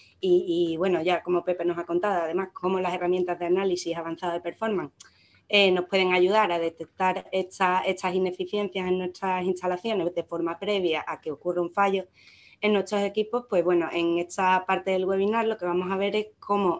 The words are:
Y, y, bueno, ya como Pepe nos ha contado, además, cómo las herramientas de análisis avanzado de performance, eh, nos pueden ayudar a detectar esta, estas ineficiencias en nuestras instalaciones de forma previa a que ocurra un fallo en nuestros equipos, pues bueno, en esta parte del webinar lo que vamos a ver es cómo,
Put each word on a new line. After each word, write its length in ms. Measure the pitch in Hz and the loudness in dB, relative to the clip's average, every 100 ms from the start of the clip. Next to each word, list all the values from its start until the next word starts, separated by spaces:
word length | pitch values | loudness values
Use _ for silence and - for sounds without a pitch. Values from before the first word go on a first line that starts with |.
| - _ | -20 _
Y, 520 | 190 180 180 170 170 | 2 4 4 0 0
y, 40 | 160 | 0
bueno, 240 | 190 170 | 0 2
ya 220 | 170 170 | 2 0
como 200 | 180 180 | 0 0
Pepe 220 | 180 180 175 | 0 -2 -2
nos 120 | 170 | -2
ha 80 | 170 | -2
contado, 360 | 175 208 185 | 0 0 0
además, 280 | 160 180 185 | 0 -2 -4
cómo 260 | - 185 190 | -4 -2 0
las 140 | 180 | 0
herramientas 460 | 180 175 185 180 175 | -2 0 0 0 -2
de 60 | 170 | 0
análisis 500 | 185 196 180 170 165 | 2 2 -2 -4 -6
avanzado 380 | 165 165 175 | -6 -6 -4
de 80 | 170 | -4
performance, 520 | 170 - 220 190 143 - - _ _ _ - | -6 -4 -2 -2 -4 -10 -20 _ _ _ 2
eh, 240 | 208 190 | 4 6
nos 140 | 180 180 | 4 2
pueden 280 | 190 185 | 2 4
ayudar 380 | 180 180 214 196 | 4 4 4 2
a 80 | 170 | 0
detectar 680 | 165 165 156 - 190 196 - | -2 -6 -12 -2 -2 -2 -4
esta, 480 | 190 185 - 185 185 | -4 -4 0 0 2
estas 340 | 190 185 180 | 0 -2 -2
ineficiencias 720 | 185 185 185 180 208 202 190 185 | 0 0 -2 -4 -4 -4 -2 -2
en 120 | 185 | -2
nuestras 460 | 180 - - 185 180 | -2 -4 -4 -2 -2
instalaciones 680 | 180 180 180 226 208 170 | -2 -4 -4 -2 -2 -2
de 100 | 170 | -4
forma 360 | - 170 170 165 | -6 -4 -4 -4
previa 440 | 202 202 175 156 - | -2 0 0 0 -4
a 140 | 151 | -8
que 100 | 160 | -8
ocurra 300 | 143 175 175 | -6 -4 -2
un 100 | 170 | -2
fallo 340 | 202 196 190 180 _ - - - _ | 0 0 0 -4 _ -20 -20 -20 _
en 100 | 214 | 2
nuestros 300 | 202 190 208 | 2 2 -2
equipos, 420 | 202 208 214 240 240 | 0 -2 -2 -4 0
pues 120 | 185 | 0
bueno, 280 | 170 175 160 | 4 2 2
en 280 | 170 170 170 | -2 0 0
esta 460 | 175 - 185 185 185 | -2 -2 2 2 0
parte 260 | 185 190 | -2 0
del 120 | 185 | -2
webinar 420 | 185 190 202 226 220 | 0 0 0 0 0
lo 120 | 214 | -2
que 80 | 180 | -2
vamos 260 | 180 180 | -2 -2
a 60 | 190 | -2
ver 180 | 202 208 | 0 -2
es 120 | 214 - | -4 -8
cómo, 400 | - 202 190 | -2 0 2